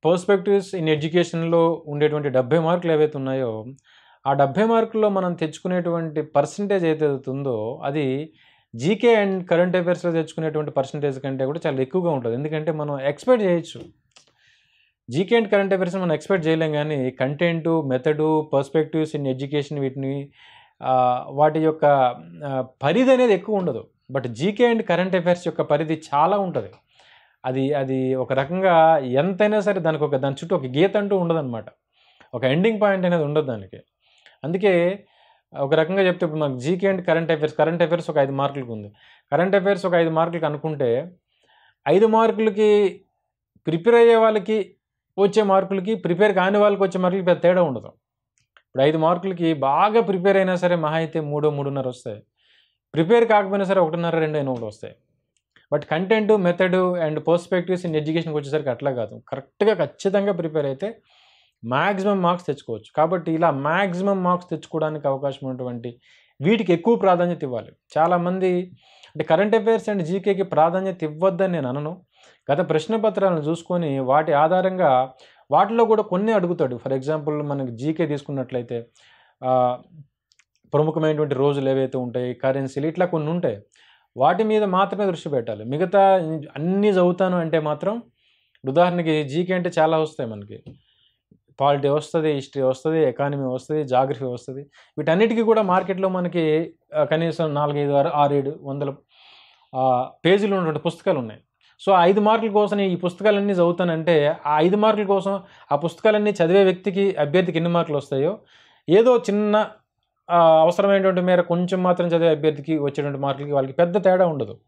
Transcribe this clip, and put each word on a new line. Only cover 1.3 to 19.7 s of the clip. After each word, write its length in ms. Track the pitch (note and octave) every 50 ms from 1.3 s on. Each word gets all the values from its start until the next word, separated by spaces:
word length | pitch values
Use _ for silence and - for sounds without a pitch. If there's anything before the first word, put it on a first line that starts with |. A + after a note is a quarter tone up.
| - E3 E3 E3 E3 E3+ E3 E3 E3+ D#3 - D3+
ఉండేటువంటి 420 | D3 D3 D3+ D3+ D3+ D3+ D3 C#3+
డెబ్బై 300 | B2 B2+ B2+ A#2+ D#3 E3
మార్కులు 320 | D#3+ D#3+ F3 F3+ F3 E3+
ఏవైతే 260 | D#3+ D3+ D3+ D3+ D3+ C#3+
ఉన్నాయో, 480 | C3+ C3 C3 C3+ C3 A#2 A2 A2 A2 B2 C3+ _ _ _ _ _ _ _ _ _ _ C#3
ఆ 60 | C#3
డెబ్బై 300 | C#3+ C#3 C3+ C3 F3+ G#3+
మార్కుల్లో 460 | A3+ A#3 A3+ A3+ A3 A3 A3 G#3+ G#3+
మనం 240 | G3 F#3+ F3+ F3+ F3
తెచ్చుకునేటువంటి 880 | - E3 D#3 D3+ - _ F#3 F3+ F3+ E3+ F3 E3+ E3+ E3 D#3+ D3 D#3
పర్సెంటేజ్ 640 | D3 D#3 _ C#3+ C#3+ C#3+ - - G#3 G3 G3+ G3 F3
ఏదైతే 460 | E3 D#3 D3 D3+ D3 C#3 C3 B2 C3+
ఉందో, 500 | C3 C#3 C#3 C#3 B2 A2 G#2+ A2+ C3 D#3+ E3
అది 500 | C#3+ C#3+ D#3 D3 C3 C3 C#3 D3+ D#3+ _ _ _ _ _ _ _ _ -
జీకే 500 | A#2 A#2+ D#3+ A3 A3 - A#3+ A#3 G#3+ G3+
and 140 | G3 F#3+ F#3+
current 340 | F3+ F3+ F3 E3 F3 F#3 F3
affairsలో 360 | F#3 F3 F3 F3+ F3 - F3
తెచ్చుకునేటువంటి 600 | E3 E3 D#3 D#3+ - - D#3+ D#3+ D3+ D3+ D3+ C#3+
పర్సెంటేజ్ 500 | C#3 - C#3 C3 - D3+ C#3+ D3 C3 C3
కంటే 240 | B2+ C#3 C3+ C3 C3+
కూడా 140 | C3 D3 E3 - E3
చాలా 140 | C#3+ C3
ఎక్కువగా 280 | C3 C3 - F#3 F3 E3+
ఉంటుంది. 260 | D#3 C3+ A#2+ A#2 A2+
ఎందుకంటే 360 | B2 C#3+ D3+ D#3 D#3 D3+ E3
మనం 280 | D#3+ D#3 D3+ D3 C#3+ C#3
ఎక్స్‌పెక్ట్ 460 | C3+ C#3 D3 D3 - - B3+ A#3 G#3
చేయొచ్చు. 360 | F#3 F3 E3+ E3 - - A#2+ - - _ _ _ _ _ - _ _ _ _ _ _ _ _ _ _ _ _ _ _ _ _ _ -
జీకే 300 | A#2 C#3+ G3 F#3 A#3+ A#3
and 100 | A3+ G#3
current 240 | G#3 G3+ G3 G3 G3
affairs 240 | F#3 F#3 F3+ F3 G3
మనం 160 | F#3 F3 D#3
ఎక్స్‌పెక్ట్ 340 | D3 - - G3 F#3 D#3 D#3+
చేయలేం, 240 | D#3+ D#3+ D#3+ D#3
కానీ 400 | D3+ D3 D3 D3+ D3+ C#3 B2+ B2+
కంటెంట్, 560 | B2+ - C3 C3 D3 C#3+ F3 E3+ E3+ E3 D3+ E3
మెథడ్, 540 | E3 D#3+ D3+ C3+ B2+ B2+ C3 D#3+ D#3 D3+ D#3 D#3 D#3 D#3 D3+ D3+ -
perspectives 680 | C3+ C#3 C#3 - D#3+ D#3 D3+ - D#3+ D#3 D3+ - D3+
in 120 | C#3+ C3+ C3
education 460 | C3 C#3 C#3 D3 D3 C#3 C#3+